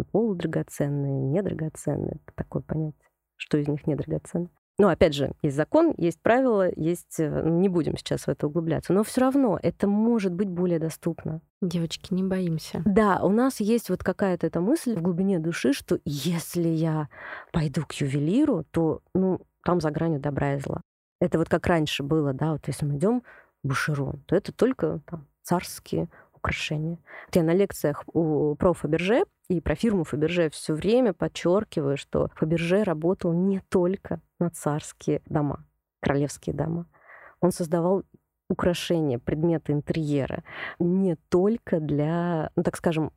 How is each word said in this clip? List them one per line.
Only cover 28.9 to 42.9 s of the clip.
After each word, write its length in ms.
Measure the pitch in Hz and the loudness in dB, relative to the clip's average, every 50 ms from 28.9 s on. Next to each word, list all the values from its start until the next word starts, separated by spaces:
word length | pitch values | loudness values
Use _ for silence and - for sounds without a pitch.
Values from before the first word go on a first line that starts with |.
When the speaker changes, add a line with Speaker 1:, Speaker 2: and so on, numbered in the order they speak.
| 156 160 175 190 226 294 415 - _ _ _ - | -2 0 2 2 2 2 2 -2 _ _ _ -4
Speaker 1:
и 120 | 185 165 | -4 -2
про 140 | - - 156 | 0 -2 -2
фирму 300 | - - 233 208 185 156 | 0 0 0 2 2 -2
Фаберже 460 | - - 147 151 160 180 175 170 151 | -2 -2 -2 0 0 2 2 0 0
всё 240 | - - - - 156 | 0 -6 -6 -4 -4
время 380 | 151 160 190 226 254 254 214 165 | -2 0 2 4 4 4 2 2
подчёркиваю, 840 | - 165 160 - - - 170 175 208 220 - - - 143 139 139 | 0 -4 -4 -4 -2 0 2 2 2 2 0 -4 -2 -2 0 -2
что 340 | 143 - _ - 147 - - - | -2 -6 _ 0 0 0 0 -2
Фаберже 480 | - 170 156 170 165 170 170 180 208 214 | -2 0 0 0 0 2 2 2 2 2
работал 500 | 190 160 156 160 170 196 - - 175 165 | 2 -2 0 0 0 0 0 0 0 2
не 280 | 175 185 196 196 185 - - | 2 2 2 0 0 -4 0
только 520 | - 190 175 180 196 - _ - 170 160 _ _ _ - | 2 2 2 2 0 -2 _ -8 -8 -8 _ _ _ -2
на 100 | 175 170 | -2 -2
царские 720 | 170 - - 151 147 156 - - - _ - - 147 143 _ | -2 -2 -2 -2 -2 -2 -4 -8 -18 _ -2 -2 -2 -2 _
дома, 380 | - - 156 147 139 - - - _ _ _ _ _ _ _ | -2 -2 0 0 0 -2 -6 -10 _ _ _ _ _ _ _
королевские 540 | - - 139 139 147 139 - - - 170 147 | -2 0 2 2 0 -2 -4 -8 -8 -8 -4
дома. 320 | 143 147 160 165 170 170 _ _ - _ - - - - - - - | -4 -2 -2 -2 -4 -6 _ _ -20 _ -20 -20 -20 -20 -20 -8 0
Он 120 | - 180 180 | 0 0 0
создавал 500 | - 180 151 180 170 165 180 196 190 - _ _ - _ _ _ _ _ - | 0 -4 -2 0 0 2 2 2 0 -2 _ _ -20 _ _ _ _ _ -6
украшения, 720 | 190 - - 185 175 - - - 175 165 156 143 120 117 | -4 0 2 0 0 0 0 0 0 2 2 2 0 -2
предметы 540 | - - 156 151 156 170 165 156 - - 147 | -2 -4 -2 0 2 2 2 0 0 0 -2
интерьера 680 | 147 - - 170 165 156 147 143 143 127 - - - - - - - - - - - | -2 0 -2 -2 -2 0 0 0 0 0 -2 -4 -8 -8 -10 -14 -12 -12 -12 -6 -2
не 360 | 175 170 180 190 196 185 160 - _ - | 0 2 2 2 2 2 0 -2 _ 0
только 520 | - 175 185 208 226 - _ - 196 165 | 2 4 4 4 2 0 _ -2 -2 -2
для, 720 | 156 143 147 143 147 156 165 170 170 175 170 160 - - - | 0 0 0 0 0 0 0 0 0 0 0 -2 -2 -2 -2
ну, 60 | - 170 | 0 0
так 120 | 180 - | 0 -2
скажем, 360 | - - 185 | 0 -2 0